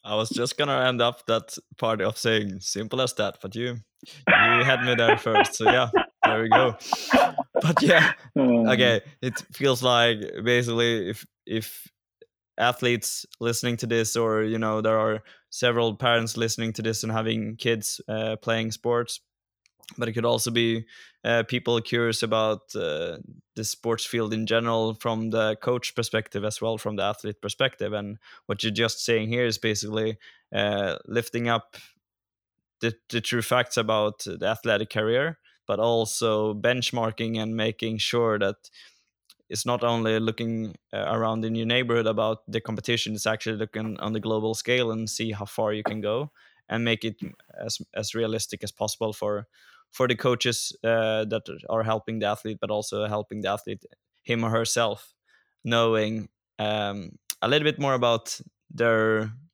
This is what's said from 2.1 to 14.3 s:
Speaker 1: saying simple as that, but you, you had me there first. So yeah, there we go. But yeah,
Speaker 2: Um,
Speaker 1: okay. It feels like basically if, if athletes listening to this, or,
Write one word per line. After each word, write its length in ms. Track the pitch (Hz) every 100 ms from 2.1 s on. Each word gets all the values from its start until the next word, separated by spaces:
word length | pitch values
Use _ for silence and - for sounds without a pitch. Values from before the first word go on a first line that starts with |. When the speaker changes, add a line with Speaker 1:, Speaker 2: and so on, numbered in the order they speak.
| -
Speaker 1:
saying 420 | 117 110 101 95
simple 400 | - 101 107 127
as 140 | 123
that, 240 | - 101 -
but 140 | 104
you, 240 | 113 123 120 - _ - - 131
you 360 | - - 117
had 200 | 127 127
me 100 | 123
there 220 | 120 113 127
first. 380 | 113 107 -
So 100 | -
yeah, 240 | 113 127 123 349 - _
there 200 | - 110
we 60 | 113
go. 260 | - 127 110 - - - - - - - -
But 220 | 156 165
yeah, 300 | 294 165 - - - -
Speaker 2:
Um, 300 | 131 117 113
Speaker 1:
okay. 320 | 127 123 110 - -
It 200 | 127 - -
feels 300 | - 139 123
like 360 | 127 120 117 110 104 50
basically 680 | 110 123 120 117 120 117 92
if, 160 | 98 - _ -
if 420 | 110 107 - - _ _ _ - _ _ -
athletes 680 | 120 123 123 120 - - - -
listening 380 | 117 117 123 117
to 80 | 117
this, 280 | 113 110
or, 280 | 117 113